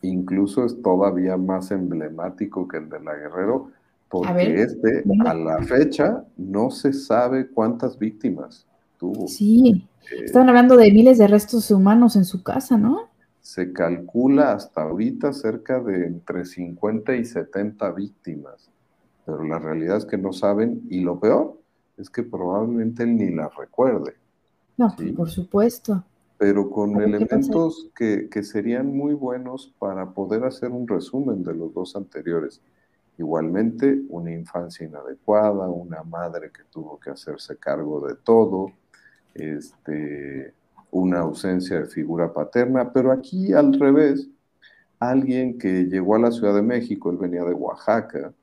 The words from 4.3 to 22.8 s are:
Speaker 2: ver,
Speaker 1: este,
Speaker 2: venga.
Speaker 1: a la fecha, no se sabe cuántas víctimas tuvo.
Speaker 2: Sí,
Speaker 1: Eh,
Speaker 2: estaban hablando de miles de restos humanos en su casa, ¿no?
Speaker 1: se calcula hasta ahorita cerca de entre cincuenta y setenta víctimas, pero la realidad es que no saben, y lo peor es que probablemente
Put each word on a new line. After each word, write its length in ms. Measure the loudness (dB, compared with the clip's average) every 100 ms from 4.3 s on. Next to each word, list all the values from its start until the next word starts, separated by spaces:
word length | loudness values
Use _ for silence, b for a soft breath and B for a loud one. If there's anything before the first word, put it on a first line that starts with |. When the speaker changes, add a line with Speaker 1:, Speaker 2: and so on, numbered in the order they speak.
Speaker 2:
ver, 220 | 0 2 2
Speaker 1:
este, 440 | 0 0 0 0 2
Speaker 2:
venga. 260 | 2 2
Speaker 1:
a 20 |
la 300 | 0 -2 -4
fecha, 640 | 0 2 2 2 0 0 -8 -14
no 340 | -6 -2 -2
se 200 | 0 -2
sabe 560 | -2 0 0 2 0 -4
cuántas 500 | -2 0 0 -4 -4
víctimas 680 | -6 -4 -4 -4 -10 -18 _ _ _ _
tuvo. 280 | -8 -6 -8
Speaker 2:
Sí, 600 | 0 6 8 8 6 0 _ B
Speaker 1:
Eh, 140 | B 2
Speaker 2:
estaban 240 | 6 8
hablando 260 | 8 10 12
de 140 | 12
miles 260 | 12 10 10
de 80 | 8
restos 440 | 6 4 -2 2
humanos 440 | 4 6 8 6 6
en 100 | 2
su 180 | -2
casa, 340 | -6 -6 0 2
¿no? 320 | 2 0 -4 _ _ _
Speaker 1:
se 300 | -16 -8 -8
calcula 800 | -2 -2 -2 -4 0 2 4 2
hasta 280 | -2 -6 -8
ahorita 500 | -6 -4 -4 -4 -6
cerca 480 | -4 -6 -6 -4 -6
de 280 | -2 -4 -4
entre 380 | -8 -10 -10 -10
cincuenta 720 | -12 -12 -6 -4 -4 -4 -4
y 100 | -4
setenta 680 | -8 -8 -6 -8 -6 -8
víctimas, 800 | -6 -12 _ -16 -14 -16 -20 _ _ _ _ _ _
pero 200 | -12 -8
la 160 | -6 -6
realidad 380 | -6 -6 -2 -2
es 80 | -2
que 120 | -6
no 160 | -6
saben, 480 | -2 -2 0 -2 -4 -8
y 120 | -4
lo 180 | -4 0
peor 360 | 0 2 0 -8 _ _ _ _
es 140 | -14
que 140 | -10
probablemente 800 | -8 -6 -4 -2 -2 -2